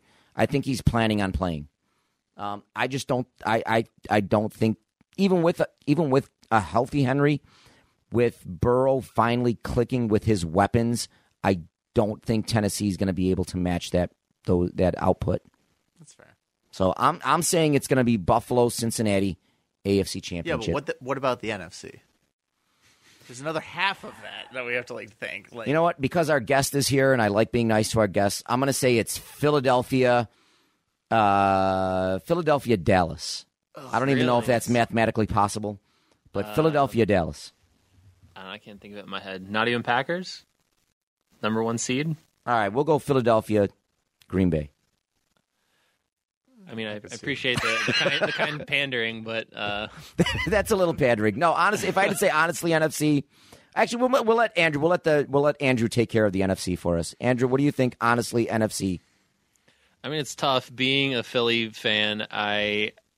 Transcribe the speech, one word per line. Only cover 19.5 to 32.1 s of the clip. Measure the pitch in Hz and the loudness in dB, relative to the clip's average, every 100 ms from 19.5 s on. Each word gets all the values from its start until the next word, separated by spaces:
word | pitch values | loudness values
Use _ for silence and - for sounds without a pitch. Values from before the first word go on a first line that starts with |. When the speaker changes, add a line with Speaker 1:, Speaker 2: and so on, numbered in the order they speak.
| _ _ _ 98 | _ _ _ 0
Speaker 1:
A | 98 | 0
F | 92 | 0
C | 95 | -6
Speaker 2:
Yeah, | |
Speaker 1:
Championship. | - 85 165 135 - | -10 -8 -6 -4 -2
Speaker 2:
but | |
what | 147 147 | -4 -4
the, | - | -8
what | 127 135 | -6 -4
about | 135 123 | -2 -2
the | 110 | -4
N | 104 | -8
F | 85 | -10
C? | - - - _ _ _ _ _ _ _ _ _ _ _ _ - | -16 -18 -20 _ _ _ _ _ _ _ _ _ _ _ _ -20
There's | 123 | -12
another | 147 156 | -8 -8
half | - 160 196 185 | -8 -4 -4 -4
of | - - | -12 -18
that | 104 104 - | -16 -16 -12
that | 127 120 | -10 -4
we | |
have | 123 120 | -4 -6
to, | 117 | -12
like, | 98 - | -14 -12
think. | 110 104 - | -12 -12 -14
Like | 117 110 | -10 -2
Speaker 1:
You | 156 | 0
know | |
what? | 170 165 | 0 0
Because | 131 175 156 | -2 -2 0
our | 147 | 0
guest | 107 135 139 | 2 0 0
is | 143 - | -2 0
here, | 135 135 | 2 4
and | 127 | 4
I | 107 | 4
like | 101 113 | 2 2
being | 120 113 | 0 2
nice | 110 107 | 2 2
to | 113 | 0
our | 104 | 0
guests, | 101 101 - - | 2 0 -2 -4
I'm | 123 | -2
gonna | 135 | 0
say | 131 131 117 | 0 2 2
it's | - - | 0 -6
Philadelphia, | - - 147 147 131 127 117 131 127 123 110 _ _ _ _ _ _ _ _ | -12 -4 0 2 2 2 2 2 4 2 0 _ _ _ _ _ _ _ _
uh, | 113 104 98 98 95 95 95 95 92 92 | 2 4 4 4 4 2 0 0 0 -2